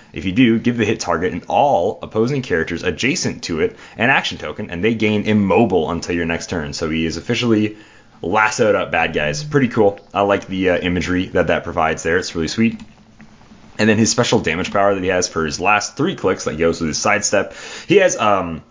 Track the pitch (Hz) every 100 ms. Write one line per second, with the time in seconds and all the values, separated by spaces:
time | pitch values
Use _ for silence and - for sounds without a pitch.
0 | - - 90 95 123 113 120 117 110 110
1 | - 82 90 87 - 98 143 110 95 -
2 | 76 107 120 143 - 85 80 82 92 78
3 | 117 175 113 82 - 80 90 - - -
4 | 120 151 - 82 76 78 104 87 107 117
5 | 107 107 107 107 98 95 120 90 73 85
6 | - 87 82 82 - 90 73 69 80 80
7 | 80 82 80 120 120 110 107 - - -
8 | - - 85 107 110 - 110 98 85 85
9 | 82 80 76 73 - 143 123 - 101 98
10 | - 95 101 98 92 95 92 87 90 90
11 | 85 90 92 95 82 85 87 82 80 80
12 | 82 87 - 85 80 - 113 - - -
13 | - - - - - - - - 107 104
14 | 110 - 117 117 82 82 90 104 101 98
15 | 90 90 90 82 80 71 92 104 - -
16 | 165 - 95 95 - 76 82 82 80 73
17 | 107 104 - 101 - - - - - 185
18 | 180 180 107 98 87 78 -